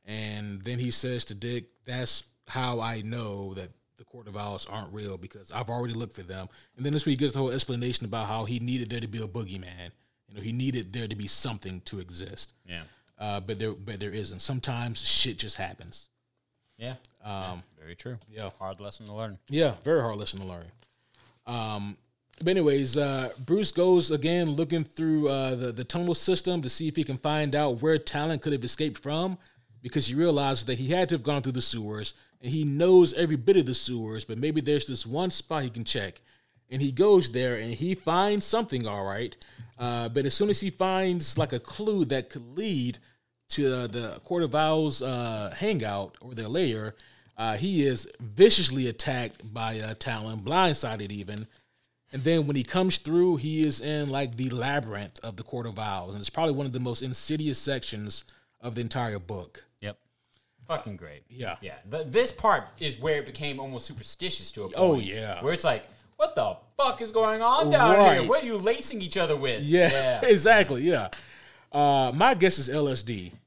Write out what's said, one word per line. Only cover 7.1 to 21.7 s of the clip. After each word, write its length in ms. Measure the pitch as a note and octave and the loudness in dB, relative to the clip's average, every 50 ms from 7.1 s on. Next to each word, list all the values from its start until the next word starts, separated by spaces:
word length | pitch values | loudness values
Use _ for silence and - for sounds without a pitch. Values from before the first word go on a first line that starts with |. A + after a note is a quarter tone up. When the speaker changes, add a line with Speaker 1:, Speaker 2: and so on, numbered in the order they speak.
| C#3+ | 2
Speaker 1:
he 20 | |
gives 160 | B2 D3 C#3+ A#2+ | 2 2 0 0
the 60 | C3 | 0
whole 120 | C3+ B2+ | -2 0
explanation 560 | B2 C3+ - - B2+ A#2+ B2 B2+ A#2+ - - | 0 -2 -2 -2 -2 -4 -2 -2 -2 -2 -4
about 200 | A2 G2 A2+ A2 G2+ | -4 -6 -6 -4 -4
how 160 | G#2+ A2+ A2 | -4 -4 -4
he 140 | G#2+ A#2+ A#2+ | -4 -4 -4
needed 320 | A#2 B2 B2 B2+ A#2+ G#2+ | -2 -2 -2 -2 -4 -4
there 100 | A#2 A#2+ | -6 -8
to 80 | A#2 A2+ | -8 -8
be 100 | G2+ A2+ A2 | -8 -8 -8
a 40 | G2+ | -6
boogeyman. 640 | F#2 A#2+ A2 F#2+ F#2+ G2 F#2 F2+ F2 F2+ F2+ E2+ - _ _ _ _ _ _ _ | -6 -8 -8 -8 -8 -12 -12 -14 -14 -14 -16 -16 -18 _ _ _ _ _ _ _
You 60 | G#2 | -16
know, 60 | G#2 | -12
he 120 | G2 A2 A#2 | -8 -6 -4
needed 400 | B2 C3 C3+ B2+ B2 G#2+ F#2 F#2+ | -2 -2 -2 -2 -4 -6 -8 -8
there 140 | B2 A#2 G#2 | -10 -8 -8
to 80 | G#2 | -8
be 100 | G2+ G#2 G2+ | -8 -6 -4
something 520 | - - - C3+ A2+ G2 - F#2+ F#2 F2+ F2+ | -2 -2 -2 -4 -6 -8 -10 -10 -10 -10 -10
to 120 | - - G2 | -10 -10 -10
exist. 540 | F2+ F2 F2+ E2+ F#2 F#2 G2 - - - - _ _ F2+ | -12 -12 -12 -12 -12 -12 -10 -12 -12 -12 -12 _ _ -14
Speaker 2:
Yeah. 140 | F2 E2+ D#2+ D2 _ _ _ _ _ _ | -14 -14 -14 -16 _ _ _ _ _ _
Speaker 1:
Uh, 220 | G#2 G#2+ G2+ G2+ | -8 -6 -6 -6
but 180 | F#2 G2 A2+ G2 | -6 -6 -8 -6
there, 140 | G#2+ A2 G#2 | -4 -6 -6
but 260 | - G2 G2 A2 G2 | -8 -12 -12 -10 -10
there 100 | G2+ G#2 | -10 -8
isn't. 300 | F2+ A2 G#2 F2+ F2 F#2 | -8 -8 -8 -8 -8 -6
Sometimes 600 | - - C3+ C3 - - B2+ A#2 A#2+ A#2+ A#2 - - - | -6 -4 -4 -4 -4 -6 -6 -6 -6 -6 -6 -4 -2 0
shit 300 | - - - C3 A2 F2 | 2 2 2 0 -2 -6
just 180 | - G#2 - | -6 -6 -6
happens. 520 | - G2 F2 - - - E2+ - - - - _ _ _ _ _ _ _ _ _ _ _ _ _ | -8 -8 -8 -10 -12 -16 -16 -14 -16 -16 -18 _ _ _ _ _ _ _ _ _ _ _ _ _
Speaker 2:
Yeah. 200 | _ A2+ B2 B2+ B2 _ - _ _ G2+ | _ -12 -12 -12 -14 _ -20 _ _ _
Speaker 1:
Um, 80 | G#2+ G2+ | -10 -8
Speaker 2:
Yeah, 240 | G2 F#2+ F#2 F2+ F2 F#2 _ _ _ | -8 -8 -8 -10 -12 -14 _ _ _
very 140 | D#2 D#2 E2+ | -20 -20 -18
true. 220 | - - - B2+ A#2 - _ | -14 -12 -12 -12 -12 -14 _
Speaker 1:
yeah. 200 | G#2+ G#2+ G#2+ F#2+ - _ | -14 -12 -12 -12 -12 _
Speaker 2:
Hard 220 | F#2+ F#2+ G2 F#2 | -10 -12 -10 -10
lesson 260 | G#2 G2+ - - A2 | -14 -14 -14 -16 -16
to 80 | G#2 G#2 | -14 -10
learn. 240 | G#2+ A2+ A2 G2 F#2 _ _ | -10 -10 -10 -10 -14 _ _
Speaker 1:
Yeah, 260 | C#3 D3+ E3 C#3+ A2 - - | 0 2 2 2 2 -2 -2
very 200 | C#3+ D#3+ D#3+ B2 | 2 2 2 2
hard 160 | A#2 A2 G#2 | 0 -2 -4
lesson 220 | G#2 F#2+ - F#2+ | -6 -6 -6 -8
to 60 | G2 | -8
learn. 200 | F#2 F2+ F2 E2+ E2 - _ _ _ _ _ _ _ _ _ _ _ _ _ _ | -10 -12 -12 -14 -18 -20 _ _ _ _ _ _ _ _ _ _ _ _ _ _
Um, 500 | - A#2+ A#2+ A2 A2 | -8 -6 -6 -6 -6